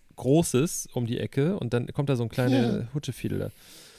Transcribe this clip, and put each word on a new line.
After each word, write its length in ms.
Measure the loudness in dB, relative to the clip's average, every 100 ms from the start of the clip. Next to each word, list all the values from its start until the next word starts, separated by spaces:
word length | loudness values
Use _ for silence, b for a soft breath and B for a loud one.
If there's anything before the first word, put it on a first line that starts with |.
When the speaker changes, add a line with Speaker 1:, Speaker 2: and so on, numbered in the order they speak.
| _ -4
Speaker 1:
Großes 720 | 2 4 4 2 2 -2 -6
um 120 | -4 -2
die 120 | -2
Ecke 380 | -2 0 0 0
und 140 | -2
dann 140 | -2 -2
kommt 220 | -2 0
da 60 | 0
so 80 |
ein 60 | 0
kleiner 520 | 0 2 4 2 0
Speaker 2:
Ja. 100 | -4
Speaker 1:
Hutschefiedel 460 | -6 -6 -6 -4 -4
da. 100 | -4 B B B B